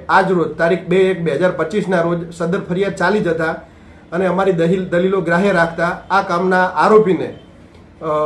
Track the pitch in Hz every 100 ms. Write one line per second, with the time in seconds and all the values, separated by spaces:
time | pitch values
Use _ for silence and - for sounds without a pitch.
0 | - 175 190 180 151 - 170 180 - 185
1 | 190 175 165 135 180 180 160 208 185 180
2 | 170 170 - - 170 185 - 180 196 -
3 | 175 208 170 165 160 165 - - - -
4 | - 170 185 180 190 170 165 190 170 175
5 | 185 190 170 170 202 175 165 - 170 185
6 | - 196 190 175 185 185 185 185 185 214
7 | 190 156 123 - - - - - - -
8 | 160 151